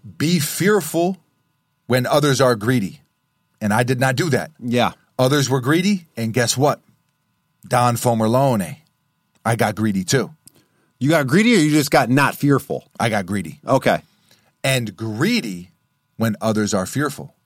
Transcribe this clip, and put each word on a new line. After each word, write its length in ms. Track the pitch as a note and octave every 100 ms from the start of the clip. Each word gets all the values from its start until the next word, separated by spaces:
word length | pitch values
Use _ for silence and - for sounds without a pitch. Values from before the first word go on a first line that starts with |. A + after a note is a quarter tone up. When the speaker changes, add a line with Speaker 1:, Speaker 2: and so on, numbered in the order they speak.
| G#2+ -
Speaker 1:
"Be 220 | D3+ F3
fearful 760 | C3+ - F#3 G#3 - E3 F3 F#3+ _ _ _ _ _ _ -
when 200 | B2 B2
others 340 | C#3+ D3 C3+
are 140 | B2+
greedy." 460 | A2+ A2 B2+ F#2 - _ _ _ _ _ _
And 120 | G#2+
I 100 | G#2+
did 160 | B2 B2+
not 160 | C3 B2
do 140 | -
that. 200 | A#2+ D#2+ _
Speaker 2:
Yeah. 320 | A#2+ A#2+ G#2+ - _ -
Speaker 1:
Others 320 | C3 D3 C3+
were 100 | C3+
greedy, 460 | B2 E3 F#3+ G3 - -
and 160 | A2+
guess 240 | A#2 A#2 B2
what? 240 | C#3+ - _ _ _ _ _ _ _ _ -
Don 300 | B2 B2 A#2
Fomerlone. 800 | B2+ A2+ A2 B2 C#3 A2+ E2 C#2 _ _ _ _ _ _
I 120 | A2 A2+
got 180 | A2
greedy 300 | G#2+ A2 F#2+
too. 280 | F2+ C3+ - - _ _ _ _ _ _
Speaker 2:
You 100 | C3+
got 160 | D#3+ C3
greedy 280 | E3 A3+ A3+
or 20 |
you 120 | D3+
just 200 | D3+ D#3
got 180 | D3+ A#2
not 240 | C3+ C3 -
fearful? 520 | C#3+ C3+ - C2+ _ -
Speaker 1:
I 80 | A2+
got 180 | G#2 F2+
greedy. 340 | G2+ D#2+ - -
Speaker 2:
Okay. 340 | C3 B2 D#2+ _ _ _ _ _ _
Speaker 1:
And 340 | C3+ C3 A2+ -
greedy 720 | A2+ G#2+ F#3 A#3+ A2+ F2+ F2 _ _ _ _ -
when 200 | A2+ G#2
others 320 | A2 G#2+ G#2
are 120 | G2+ F#2
fearful. 480 | C3 D3 - C#2+ _